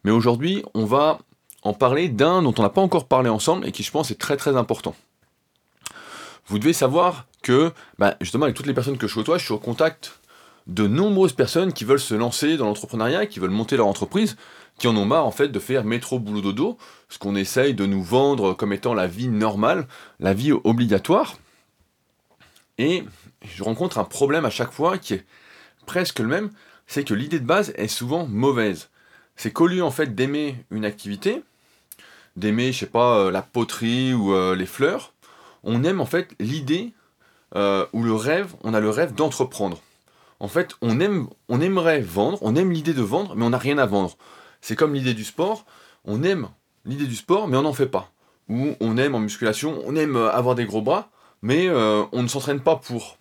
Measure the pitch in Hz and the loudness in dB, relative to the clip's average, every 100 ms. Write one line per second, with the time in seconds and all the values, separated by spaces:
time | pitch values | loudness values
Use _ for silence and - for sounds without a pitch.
0 | 104 113 117 120 160 196 - 110 107 131 | 4 4 4 2 0 -2 -4 -4 2 4
1 | 151 151 _ _ _ - 101 104 127 139 | 2 0 _ _ _ -8 -6 2 2 4
2 | 175 110 151 180 147 110 101 196 190 170 | 0 2 4 4 2 4 2 4 2 2
3 | 131 131 123 107 - 185 - - 98 147 | 2 2 4 0 0 0 -4 -8 -4 -4
4 | 131 107 - 143 151 135 113 113 - - | -4 -6 -4 -2 2 0 0 -4 -4 -12
5 | _ _ _ _ _ _ _ _ - - | _ _ _ _ _ _ _ _ -20 -18
6 | - - - - - 104 139 160 131 151 | -20 -18 -20 -20 -6 0 0 2 2 4
7 | 180 151 - _ - 127 165 - - - | 2 0 -16 _ 2 4 4 -2 -20 2
8 | 101 - 90 131 147 - 139 127 127 131 | 2 2 -4 0 0 -2 -2 -2 -2 -2
9 | 107 113 110 147 - 107 - 117 160 156 | -4 -2 0 -2 -2 -6 -4 0 0 0
10 | - - _ - - _ - 92 104 131 | -20 -20 _ -20 -20 _ -8 0 2 4
11 | 208 196 185 127 131 165 190 - 113 139 | 4 4 4 4 0 2 0 -2 2 2
12 | 135 107 120 - 151 160 110 104 - 113 | 2 0 0 0 0 2 0 -2 -6 -2
13 | 113 170 208 139 92 104 113 131 104 98 | 0 0 -2 -2 -2 -2 0 2 2 2
14 | 98 196 220 - - - - - 120 107 | -2 0 0 -2 -20 -20 -20 -2 2 2
15 | 101 160 131 - 143 110 - 131 107 117 | 4 2 2 0 -2 -2 -2 -2 0 -4
16 | - 127 107 104 98 101 196 - - - | -4 -6 -4 -4 -2 -2 -4 -4 -18 -20
17 | _ - 98 101 95 - 139 110 101 98 | _ -8 -4 -2 0 2 2 2 0 -2
18 | 87 123 139 131 120 - 104 98 127 110 | 2 2 4 2 0 0 -4 -2 -2 -2
19 | 90 92 127 107 110 101 113 180 127 - | -2 -4 -2 0 0 2 0 0 -4 -16
20 | - _ 92 98 143 131 104 117 120 95 | -20 _ 0 0 2 2 2 2 2 2
21 | - 196 302 - _ _ _ _ _ _ | 2 0 0 -8 _ _ _ _ _ _
22 | _ _ _ _ - _ _ - 139 180 | _ _ _ _ -20 _ _ -2 0 0
23 | - - - _ 101 90 104 113 180 - | -4 -18 -20 _ -20 -8 -6 -2 -2 -2
24 | 95 - 139 156 131 - 117 - 160 190 | -4 0 2 2 0 -2 -6 -2 -2 -2
25 | - 95 - _ - - - _ - 180 | -4 -6 -6 _ -20 -20 -20 _ -6 -4
26 | 175 - 113 170 214 - _ _ _ 143 | -4 -2 -2 -2 -4 -10 _ _ _ -6
27 | 139 202 151 160 123 185 208 - 104 - | -2 -2 -2 -4 2 0 0 -4 -6 -6
28 | 120 160 151 104 135 123 107 82 - _ | -4 -4 -2 0 2 2 0 -2 -12 _
29 | _ - _ - 110 - 170 180 160 127 | _ -20 _ -8 -8 2 2 2 -2 -2
30 | 143 104 135 147 147 127 - 110 107 104 | -4 -2 -2 -2 -4 -8 -10 -6 -6 -6
31 | 101 101 196 254 - _ _ _ _ - | -10 -4 -2 -4 -10 _ _ _ _ -20
32 | - - _ - 107 110 127 127 - 117 | -20 -20 _ -4 0 0 0 -2 -2 2
33 | 123 110 95 95 - 123 113 - 117 123 | 4 4 2 0 -4 -4 -2 -2 -2 0
34 | 131 123 98 95 92 92 92 - 143 240 | 0 0 2 2 2 0 -4 -2 0 0
35 | - _ - - - _ - 117 156 190 | -10 _ -20 -20 -20 _ -2 0 0 0
36 | 131 170 175 - 107 151 131 170 233 _ | 0 -2 -4 -8 -6 -4 -2 -4 -4 _
37 | _ _ _ _ _ - 101 98 - 113 | _ _ _ _ _ -2 0 0 -2 -2
38 | 113 110 120 170 196 - 110 110 107 110 | 0 0 0 -2 -4 -8 -2 0 0 0
39 | 165 127 156 - 127 - 98 85 _ _ | -2 0 -2 0 -4 -2 -6 -6 _ _
40 | _ _ _ _ 101 165 - - 117 113 | _ _ _ _ -4 -2 -2 -4 0 2
41 | 196 190 123 - - 120 175 190 165 151 | 2 0 -4 -12 -4 0 2 2 2 2
42 | 98 87 117 196 110 135 190 165 151 139 | 0 0 0 0 0 2 2 0 -2 -2
43 | 104 143 202 107 117 123 127 147 120 101 | 0 -2 -2 -2 0 0 0 0 2 2
44 | 90 - - - - _ - 110 156 139 | 0 -6 -20 -20 -20 _ -10 0 0 2
45 | 127 110 107 - 185 214 _ - - _ | -2 -4 -6 -4 -2 -4 _ -20 -20 _
46 | - 107 170 190 113 - _ _ - 139 | -6 -2 0 -2 -6 -14 _ _ -10 -6
47 | 139 113 - 190 202 131 151 135 131 95 | -4 -6 0 0 2 0 0 0 0 -2
48 | - _ _ _ - 117 143 - 113 113 | -6 _ _ _ -6 -4 -4 -2 0 2
49 | 139 120 104 104 113 107 151 151 - 156 | 0 0 -4 -2 -2 -2 -4 -6 -4 -2
50 | 151 127 113 123 123 123 110 107 107 185 | 0 2 2 2 2 0 0 -2 0 -2
51 | - _ _ _ 110 147 185 143 107 104 | -2 _ _ _ 0 2 2 2 4 2
52 | - 123 120 139 147 139 143 160 - 120 | 0 -2 -2 -2 -2 0 2 0 -2 -8
53 | - - | -8 -20